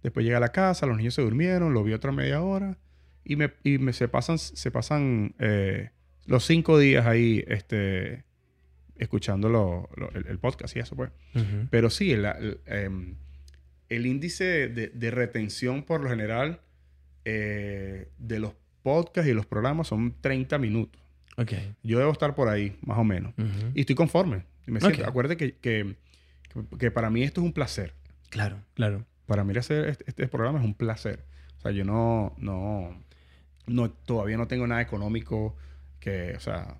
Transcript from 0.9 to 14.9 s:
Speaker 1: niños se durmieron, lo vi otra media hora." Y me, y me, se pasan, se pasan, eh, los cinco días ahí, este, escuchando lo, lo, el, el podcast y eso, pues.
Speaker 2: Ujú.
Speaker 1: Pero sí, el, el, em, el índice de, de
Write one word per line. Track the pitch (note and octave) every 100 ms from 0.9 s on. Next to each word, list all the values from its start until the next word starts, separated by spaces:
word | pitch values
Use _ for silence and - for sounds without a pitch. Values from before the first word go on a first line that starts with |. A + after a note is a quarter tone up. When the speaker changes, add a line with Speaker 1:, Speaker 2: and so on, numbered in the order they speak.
| A2+
Speaker 1:
niños | A2+
se | B2
durmieron, | A#2+ A#2 F3 F#3 E3+
lo | B2
vi | G#2
otra | A2 C3+
media | C#3 C3+ C#3+
hora." | F3+ F#3+ G3 F#3 _ _ _ -
Y | - D3
me, | D3 -
y | C#3+ C#3
me, | C3+
se | B2 A#2+
pasan, | C3 B2 E3
se | - - C3
pasan, | A#2+ A#2 D3+ C#3 A#2 G#2 -
eh, | A2+ G#2 G2 G2+ G#2+ _ _ _ -
los | B2+
cinco | - E3 D#3+ D#3
días | C#3 C3+ A#2
ahí, | A#2 A#2 A2 -
este, | G#2+ - G#2+ G2 F#2+ F#2 - - _ _ _ _ _ - -
escuchando | A#2 A2+ - G2 G#2+
lo, | A#2 G2 F2 F2+ -
lo, | -
el, | - E2
el | G2
podcast | B2 - - -
y |
eso, | A#2 C3+
pues. | B2+ - - B2
Speaker 2:
Ujú. | G#2+ G#2 A#2
Speaker 1:
Pero | A#2 A2+
sí, | - G3
el, | A#2
el, | G#2 - A2 - -
em, | G2+ G2 F#2+ F2+ F2+ - - - - - _ _
el | A#2 A#2+
índice | C3 E3+ E3+ F#3 F3 B2+
de, | A#2+
de | A2